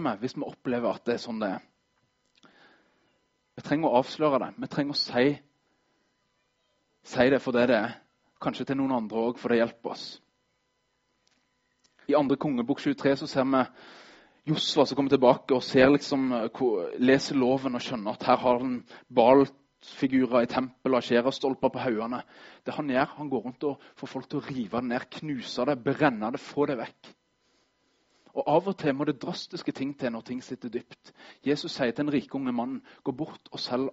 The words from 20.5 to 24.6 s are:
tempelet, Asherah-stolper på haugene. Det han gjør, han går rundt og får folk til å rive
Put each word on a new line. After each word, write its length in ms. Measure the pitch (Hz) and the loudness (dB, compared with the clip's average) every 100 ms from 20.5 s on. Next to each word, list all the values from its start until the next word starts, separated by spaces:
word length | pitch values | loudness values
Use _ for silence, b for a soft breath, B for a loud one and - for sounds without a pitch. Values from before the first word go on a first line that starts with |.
tempelet, 480 | 131 127 - 131 127 | -2 -4 -6 0 0
Asherah-stolper 720 | - 120 127 - 139 127 131 | 2 2 2 0 -2 0 -2
på 80 | 127 | 0
haugene. 380 | 127 107 113 123 - B B B | -2 -2 -4 -8 -10 B B B
Det 140 | - 135 | -10 -6
han 160 | 147 | -2
gjør, 160 | 127 147 - | 0 0 -4
han 140 | 151 | -4
går 100 | 127 | -4
rundt 240 | 113 127 147 | -6 -6 -6
og 220 | 135 - - | -6 -14 -16
får 140 | 139 | -10
folk 160 | 135 - | -10 -8
til 100 | 143 | -8
å 60 | - | -6
rive 320 | 131 | -6